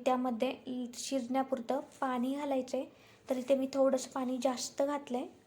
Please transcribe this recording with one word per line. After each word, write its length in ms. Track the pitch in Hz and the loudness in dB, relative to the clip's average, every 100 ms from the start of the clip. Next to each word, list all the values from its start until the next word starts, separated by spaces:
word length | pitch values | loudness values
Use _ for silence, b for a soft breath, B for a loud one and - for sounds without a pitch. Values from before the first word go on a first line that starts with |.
| 240 | 2
त्यामध्ये 460 | 254 254 226 254 - - | 2 2 0 -2 -2 -8
ल-, 180 | 254 240 - | -6 -6 -8
शिजण्यापुरतं 840 | - 269 233 262 262 262 240 262 302 - | -2 -2 0 0 0 -2 0 -2 -2 -4
पाणी 320 | 269 254 247 | -2 0 0
घालायचं 440 | 277 294 269 254 254 | -2 0 0 0 -4
आहे. 80 | 294 B B B - | -4 B B B -4
तर 80 | 254 | -4
इथे 180 | 254 269 | 2 2
मी 120 | 262 | 2
थोडंसं 380 | 277 269 262 254 | 4 4 4 0
पाणी 260 | 269 247 254 | -4 -2 0
जास्त 380 | 262 247 - - | 0 0 -6 0
घातलं 360 | 277 294 285 240 | 0 0 -2 -4
आहे, 100 | - - | -4 -12